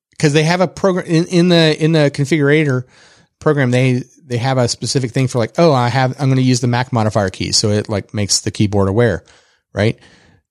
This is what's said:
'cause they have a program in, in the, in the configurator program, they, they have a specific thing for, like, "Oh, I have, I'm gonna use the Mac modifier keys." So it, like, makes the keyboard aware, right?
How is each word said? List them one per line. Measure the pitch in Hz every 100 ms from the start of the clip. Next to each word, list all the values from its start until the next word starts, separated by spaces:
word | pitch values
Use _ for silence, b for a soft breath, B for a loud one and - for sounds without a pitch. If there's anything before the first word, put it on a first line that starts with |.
| _ -
'cause | 151
they | 147
have | 156 180
a | 180
program | - 196 180 165
in, | 165 175
in | 175 180
the, | 170 160 156
in | 160
the | 165 143
configurator | 143 139 160 139 151 151 127 123 b b b b -
program, | 156 143 127
they, | 123 131 127 - _
they | 143 120
have | 131 131
a | 120
specific | - 123 139 123
thing | 135 127
for, | 127
like, | 110 -
"Oh, | 170
I | 135 120
have, | 131 131 131
I'm | 135
gonna | 131
use | 127 127
the | 123
Mac | 120 127
modifier | 117 110 110 95
keys." | - 95 98
So | 107
it, | 104 104
like, | 104 -
makes | 107 101 -
the | -
keyboard | - 104 101 98
aware, | 101 120 85 - b b b b
right? | - 107 - b b b b b